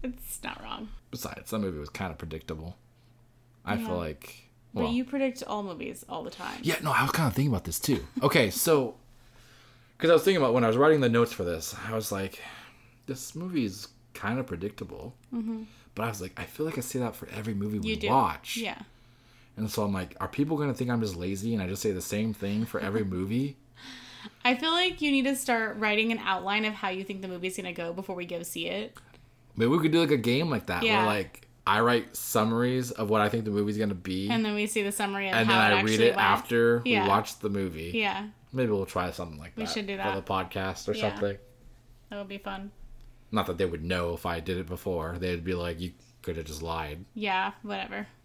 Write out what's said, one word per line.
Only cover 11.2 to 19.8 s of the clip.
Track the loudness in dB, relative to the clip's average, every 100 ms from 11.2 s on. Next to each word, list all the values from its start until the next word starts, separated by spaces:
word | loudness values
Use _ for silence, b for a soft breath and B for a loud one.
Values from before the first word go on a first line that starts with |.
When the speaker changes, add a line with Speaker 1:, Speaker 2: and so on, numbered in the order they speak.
| 4
Speaker 2:
for | 2 -2
this, | -2 -4 -8 -4
I |
was | -4 -2
like, | -4 -4 -8 B B B B B B -12
"This | -10 -10 -8
movie | -4 -2 -2
is | -4 -14 _ _
kinda | -8 -4 -2
predictable." | -4 -6 -6 -8 -12 -12 -14 -16 _
Speaker 1:
Mm-hmm. | -6 -6 -6 -10 B B -6
Speaker 2:
But |
I | -4
was | -4
like, | -10 -10
"I |
feel | -12 -4 -4
like | -4
I |
say | -6 -4
that | -4 -6
for | -10
every | -8 -4
movie | -2 -2 -2
we | -2
Speaker 1:
You | -2
do. | 4
Speaker 2:
watch." | 4 4 -2 -6 -6
Speaker 1:
Yeah. | -6 -8 -14 b b b b b b -6
Speaker 2:
And | -4
so | 0